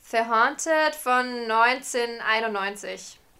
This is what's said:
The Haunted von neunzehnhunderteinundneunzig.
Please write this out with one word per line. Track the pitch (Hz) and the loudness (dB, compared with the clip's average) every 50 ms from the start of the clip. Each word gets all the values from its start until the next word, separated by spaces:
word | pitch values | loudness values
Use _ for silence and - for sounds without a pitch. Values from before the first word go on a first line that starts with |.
| _ | _
The | - 247 226 | -2 0 0
Haunted | 226 233 226 220 240 277 294 - - 320 311 311 311 302 302 | 2 2 4 4 4 2 0 -2 -2 0 2 2 2 2 0
von | - - 247 254 254 247 247 247 240 233 | -2 0 2 2 2 2 0 -4 -6 -2
neunzehnhunderteinundneunzig. | 220 220 226 233 247 254 269 262 - - 240 240 233 233 226 - 220 220 226 226 220 208 196 190 202 202 196 190 185 190 185 - - - - _ _ _ | 0 2 4 4 4 2 0 -4 -4 -4 -2 -2 -4 -6 -4 -2 0 0 0 0 -2 -2 -4 -4 -4 -6 -8 -10 -10 -10 -12 -14 -18 -20 -20 _ _ _